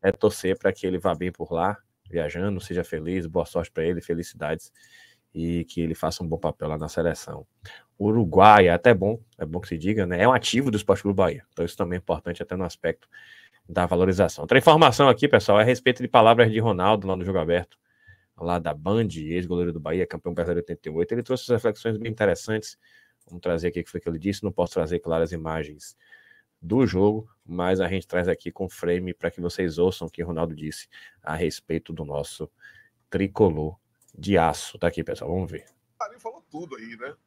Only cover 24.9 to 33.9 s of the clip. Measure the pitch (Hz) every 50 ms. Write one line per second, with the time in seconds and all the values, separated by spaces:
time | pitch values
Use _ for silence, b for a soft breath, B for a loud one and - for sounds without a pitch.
24.9 | 87 85 - 82 82 82 82 80 87 82 78 80 80 80 76 73 76 76 - -
25.9 | _ b b b b b b b b b b b _ _ - 82 101 131 135 101
26.9 | 85 92 98 104 107 110 110 _ _ _ _ - 85 90 87 90 95 92 95 85
27.9 | 95 95 - _ - 90 87 92 85 - - 87 - - 95 90 - - - 87
28.9 | 87 90 92 92 87 _ - 87 - - 87 85 - - 92 85 76 80 87 95
29.9 | 92 - 87 80 _ - 85 85 85 80 82 82 80 73 76 76 76 - - _
30.9 | B B B B B B _ - 76 80 87 78 - - _ _ 80 82 - -
31.9 | 85 80 80 71 71 71 71 - - - 78 - _ b b b b b b b
32.9 | b _ _ _ - 90 98 95 98 - 107 92 80 76 76 78 - _ _ _